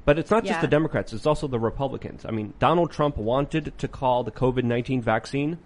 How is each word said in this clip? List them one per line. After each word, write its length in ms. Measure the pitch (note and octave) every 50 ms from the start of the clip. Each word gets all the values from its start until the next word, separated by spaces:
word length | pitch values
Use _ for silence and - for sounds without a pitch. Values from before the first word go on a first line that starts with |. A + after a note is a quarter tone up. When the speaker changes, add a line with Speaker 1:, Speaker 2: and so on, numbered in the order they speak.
| -
Speaker 1:
but 120 | D3 D3 E3
it's 120 | D#3 -
not 140 | G#3 A3+ G#3+
just 120 | F#3+ F3
Speaker 2:
Yeah. 40 | E3
Speaker 1:
the 40 | E3
Democrats, 460 | C3+ C#3+ D3+ D#3+ D#3 - A2 G2 -
it's 140 | A2+ G#2+ -
also 200 | D3+ D3+ - D#3
the 120 | C#3 B2 A#2
Republicans. 680 | A2+ A2 - - C#3 C3 A#2 A2 - - - - -
I 60 | -
mean, 220 | A2+ A2 G#2+ G2+ - -
Donald 320 | - C#3 D#3+ F3 E3+ D3+
Trump 260 | - - D3+ D3 C#3+ A#2+
wanted 560 | G#2 A2 B2 C3+ C#3+ - - D#3+ D3+ - - -
to 80 | -
call 380 | - - - C#3 B2+ B2+ B2 A#2+
the 80 | -
covid 320 | - - C3 B2+ B2 B2+ B2
nineteen 380 | A#2+ A#2+ A#2+ A#2 - C3 B2
vaccine 560 | A2+ A#2 A2 A2+ - - - C#3 C#3+ D3+ F3 E3 -